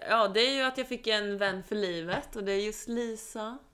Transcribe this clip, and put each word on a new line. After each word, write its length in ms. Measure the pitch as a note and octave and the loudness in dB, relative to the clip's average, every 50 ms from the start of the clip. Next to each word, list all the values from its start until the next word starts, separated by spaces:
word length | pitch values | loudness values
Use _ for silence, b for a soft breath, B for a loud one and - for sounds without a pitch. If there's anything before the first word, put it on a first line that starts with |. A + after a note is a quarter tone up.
| - - | 0 4
Ja, 180 | A3 A#3 A3 G3 | 4 6 6 6
det 120 | F#3+ G#3+ | 4 4
är 160 | A#3 C4 C#4 | 4 4 4
ju 60 | C4+ | 2
att 160 | C4 C4 B3+ C4+ | 2 0 0 -2
jag 100 | B3+ - | -4 -4
fick 200 | B3 - - A3 | -4 -4 0 2
en 300 | A3 G#3 G#3 G3+ G3+ G3 | 2 2 2 0 0 0
vän 260 | G3+ G3 F#3 F#3+ F#3 | 0 0 0 -2 -4
för 120 | - A3 | -4 -2
livet 600 | G#3+ G3+ F3+ F3 E3+ E3 E3+ F#3+ B3+ C#4+ - - | 0 0 0 -2 -2 -2 -2 -2 -4 -4 -6 -8
och 80 | A#3 G3 | -6 -2
det 80 | G3 | 0
är 80 | G3 G3 | 0 0
just 280 | G#3 G#3+ G#3+ - - - | 0 -2 -4 -6 -6 -4
Lisa. 680 | A#3 A#3 A#3+ A3+ A3+ G#3+ - - - A3+ G#3+ A3 B3 C#4 - - | -2 -2 -2 -2 -4 -6 -8 -10 -8 -8 -8 -8 -8 -12 -16 -20